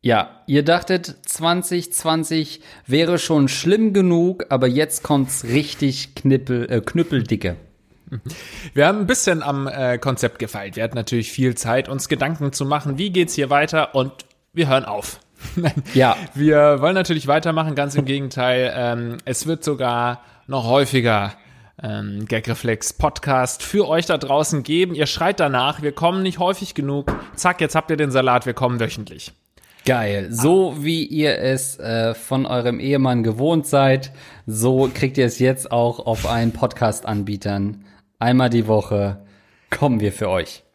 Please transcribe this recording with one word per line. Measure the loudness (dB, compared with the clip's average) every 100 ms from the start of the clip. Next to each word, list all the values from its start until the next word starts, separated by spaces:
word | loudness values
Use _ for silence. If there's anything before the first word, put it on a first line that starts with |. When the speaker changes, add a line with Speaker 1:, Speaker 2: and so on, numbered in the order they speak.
Speaker 1:
Ja, | 2 0 0 -10
ihr | 0 2
dachtet, | 4 2 2 -2 -2 -12
zwanzig | -10 -4 0 0 -2 -4 -4
zwanzig | -4 -2 -2 0 -4 -4 -12 -20 -20
wäre | 0 2 2 0
schon | 2 4 4
schlimm | 2 2 4 4
genug, | 4 4 4 2 0 -2
aber | 2 4
jetzt | 2 0 -4
kommt's | 2 2 2 -4
richtig | 0 0 0 -2 -2 -2 -10
knippel-, | -2 2 2 2 -4 0
äh, | -2
knüppeldicke. | 0 -2 0 0 0 -2 -2 -8 -14 _ _ _ -14 -12 -12 -16 -16 -16 -4
Speaker 2:
Wir | 2 4
haben | 4
ein | 0
bisschen | 2 2 0
am, | -2 -4 -4
äh, | -2 -2 0
Konzept | -2 0 -2 -4
gefeilt. | -10 -8 -10 -6
Wir |
hatten | -4
natürlich | -4 -2 -2 -2
viel | 0 0
Zeit, | 0 0 -2 -2
uns | -8 -4
Gedanken | -2 -2 -2 -4
zu | -4
machen, | -2 -2 -2 -4
wie | 0
geht's | 0 0
hier | -2 2
weiter, | 2 2 0 0
und | 0 -2 -8 -20 _ _
wir | -2 2
hören | 2
auf. | 0 -8 -8 -16 _ _ -8
<laughs> | -2 -2 -2 0
Speaker 1:
Ja. | 4 4 2 -4
Speaker 2:
Wir | 0 4 6 6 6
wollen | 2
natürlich | 2 0 -2 2
weitermachen, | 0 2 -2 -2
ganz | -2 0
im | 0
Gegenteil. | 0 -2 -4 -2 0 2 0
Ähm, | -2 -4 -2 -6 -8
es | -6 -6
wird | -4 -4
sogar | -4 -2 -2 0 -2 -4 -14 _ -8
noch | -4 2
häufiger, | 2 4 2 2 2 -2 -10 -20 -20 -20 -14
ähm, | -10 -8 -8 -10 -4
Gagreflex | -4 -2 -4 -2 -2 -4
Podcast | -2 -2 -2 0 0 0 -4
für | -2 0 2
euch | 0
da | 2 -2
draußen | 2 0 2 -2
geben. | 0 0 0
Ihr | 0
schreit | -2 0 -2 2
danach, | 0 2 0 -2
wir | -6
kommen | 0 -2 0
nicht | -4 -2
häufig | -2 -2 -6
genug. | -6 -4 -4 -4 -6 -10
Zack, | -2 -2 0
jetzt | 0
habt | 0 0
ihr | 0
den | 2
Salat, | 2 4 2
wir | 0
kommen | -2 -2 0
wöchentlich. | -4 -6 -14 -16 -18 _ _ _ _ _
Speaker 1:
Geil. | 0 0 0 -2 -2
So | 0 4 4 2 -2
wie | -2 -2
ihr | -2 0 0 0
es, | 0 -2 -4 -8
äh, | -4 -2 -2
von | -4 -4 -2
eurem | 0 -2 -2 -2
Ehemann | 0 2 2 2
gewohnt | 0 0 2 2 2
seid, | 4 4 4 0 -16 -20 -14
so | -8 0 2 4 2
kriegt | 0 -2 2
ihr |
es | 0 4
jetzt | 2 2 -2
auch | 0 0 0
auf | -4 -2 -2
allen | 0 0
Podcast-Anbietern. | 0 -4 0 0 0 -4 -4 -4 -6 -4 -2 -4 -6 -18 _ _ _
Einmal | 4 4 4
die | 2 4
Woche | 2 2 -2 -2 -4 -14 _ _ _ _
kommen | -2 0 2
wir | 0
für | -2 -2
euch. | -2 -4 -12 _